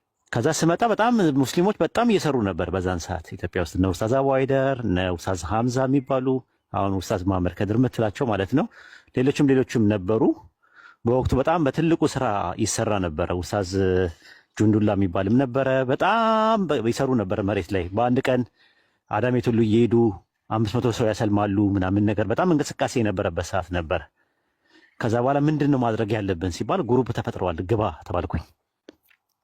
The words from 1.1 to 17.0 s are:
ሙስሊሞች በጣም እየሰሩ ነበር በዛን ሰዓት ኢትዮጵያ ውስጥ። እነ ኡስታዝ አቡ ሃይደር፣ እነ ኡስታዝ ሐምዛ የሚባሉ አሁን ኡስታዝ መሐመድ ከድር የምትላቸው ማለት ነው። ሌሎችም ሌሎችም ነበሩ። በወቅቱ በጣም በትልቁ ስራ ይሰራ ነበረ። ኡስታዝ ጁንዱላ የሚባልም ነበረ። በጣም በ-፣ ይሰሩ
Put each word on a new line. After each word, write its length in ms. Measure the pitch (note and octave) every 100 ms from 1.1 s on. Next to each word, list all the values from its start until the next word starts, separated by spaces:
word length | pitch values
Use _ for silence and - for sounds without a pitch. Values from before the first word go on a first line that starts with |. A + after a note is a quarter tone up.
| A#3+ E3
ሙስሊሞች 420 | C3+ C3 - F#3 G#3
በጣም 280 | D#3+ - A#3+
እየሰሩ 280 | G3 D#3 C3
ነበር 260 | G2+ E2+ F2
በዛን 300 | F#2 F#2 F#2
ሰዓት 260 | - F2 -
ኢትዮጵያ 320 | - F#2 F#2
ውስጥ። 140 | F2
እነ 120 | F#2 F#2
ኡስታዝ 240 | F2+ A2
አቡ 120 | C3+ C#3
ሃይደር፣ 500 | C3+ C3 C3+ C3+ C3
እነ 160 | A#2 F2+ F#2
ኡስታዝ 320 | F2 - F#2
ሐምዛ 320 | E2 G#2+ B2 B2
የሚባሉ 440 | C3 C#3 C3 C3+ C3 C3 - _ _
አሁን 220 | G2 G2
ኡስታዝ 280 | G2 F2 G2+
መሐመድ 300 | F2+ F#2 F2
ከድር 220 | - G2 A2
የምትላቸው 500 | B2+ - A2 - C3+
ማለት 240 | G2+ G2
ነው። 140 | C3 A3+ - - - _
ሌሎችም 340 | - B2+ C#3 D3
ሌሎችም 360 | C3 B2+ B2+ G#2
ነበሩ። 340 | G#2 F#2 A2 E3 D#4+ - _ _ _ - _
በወቅቱ 280 | A2+ B2+ B2+ C3
በጣም 240 | C#3+ E3+
በትልቁ 400 | C#3+ C3 D#3+ E3 D3+
ስራ 160 | - B2 G2+ F2 F2+
ይሰራ 340 | G#2+ - A2 G#2
ነበረ። 300 | F2+ D#2 E2+
ኡስታዝ 360 | F2+ E2+ G#2 F#2 F#2+ F#2+ F#2 F#2 - - - _ -
ጁንዱላ 340 | G#2+ G#2+ G#2
የሚባልም 440 | G2 G2 F#2+ F#2+ A#2+
ነበረ። 320 | C3+ A#2+ C3 C3
በጣም 760 | C3 C3+ E3+ A3 A3+ A3 A3 A3+
በ-፣ 160 | F#3+ C#3+
ይሰሩ 260 | A2 -